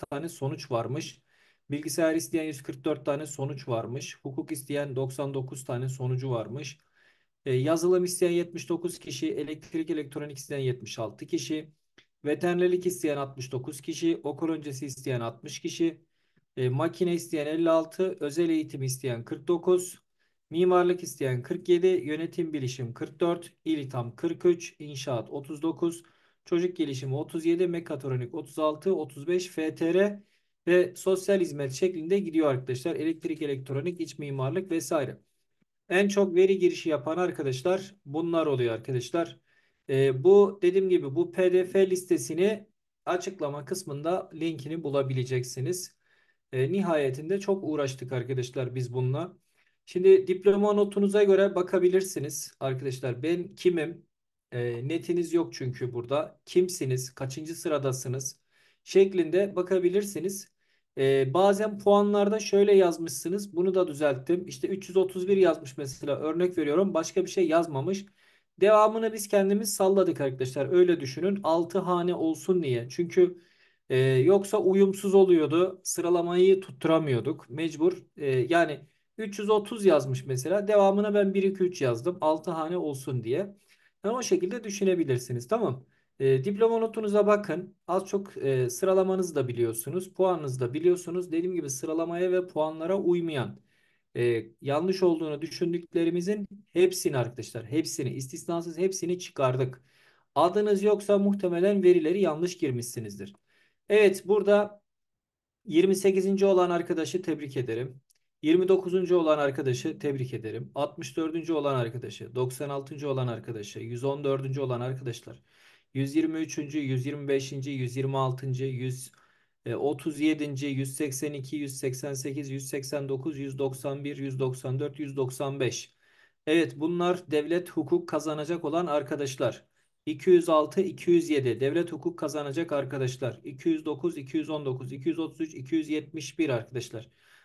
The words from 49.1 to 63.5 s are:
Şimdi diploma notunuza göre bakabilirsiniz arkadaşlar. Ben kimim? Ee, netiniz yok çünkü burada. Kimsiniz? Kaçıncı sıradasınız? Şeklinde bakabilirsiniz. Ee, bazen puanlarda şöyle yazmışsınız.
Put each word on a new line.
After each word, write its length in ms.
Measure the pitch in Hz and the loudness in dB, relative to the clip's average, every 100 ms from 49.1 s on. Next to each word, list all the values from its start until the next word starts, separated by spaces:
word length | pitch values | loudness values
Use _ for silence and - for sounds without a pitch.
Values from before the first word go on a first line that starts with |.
| 139 180 - _ _ _ _ - | -2 -6 -12 _ _ _ _ -8
Şimdi 400 | 180 190 190 185 | 4 8 8 6
diploma 460 | 185 202 196 208 | 2 4 4 4
notunuza 500 | 208 202 202 202 202 | 4 2 2 2 4
göre 300 | 202 190 196 | 6 6 4
bakabilirsiniz 1000 | 180 185 190 180 190 185 160 135 - - - | 2 0 2 4 4 0 -6 -6 -8 -12 -8
arkadaşlar. 640 | 135 127 135 131 131 117 | -6 -4 -6 -4 -4 -2
Ben 320 | 156 175 185 | -2 -2 -4
kimim? 520 | - 185 170 151 170 _ _ _ _ _ | 0 2 2 -2 -8 _ _ _ _ _
Ee, 360 | 123 120 120 131 | -6 -4 -4 -4
netiniz 440 | 165 165 175 165 | -4 -2 -2 0
yok 200 | 170 165 | 0 0
çünkü 380 | - 131 - 123 | -4 -8 -6 -6
burada. 480 | 120 120 143 160 - | -6 -2 -2 -2 -10
Kimsiniz? 680 | - 180 180 180 131 127 127 | -2 2 2 0 -2 -4 -6
Kaçıncı 400 | - 131 156 156 | -8 -8 -8 -10
sıradasınız? 880 | 165 160 147 131 127 131 131 131 - _ _ _ _ | -8 -2 -2 -2 -4 -6 -6 -8 -12 _ _ _ _
Şeklinde 720 | - 185 196 185 156 175 202 180 | 2 4 6 4 0 2 0 -2
bakabilirsiniz. 960 | 180 190 175 190 202 156 180 196 - _ _ _ _ - | 0 2 2 2 -2 -4 -6 -8 -14 _ _ _ _ 0
Ee, 360 | 135 135 135 | 2 4 2
bazen 440 | 160 196 202 214 202 | 4 4 4 0 0
puanlarda 600 | 202 202 208 202 202 214 | 4 6 6 4 2 0
şöyle 360 | 202 196 202 | 2 4 8
yazmışsınız. 800 | 196 175 165 165 - 170 196 202 | 8 8 4 -4 -6 -4 -4 -4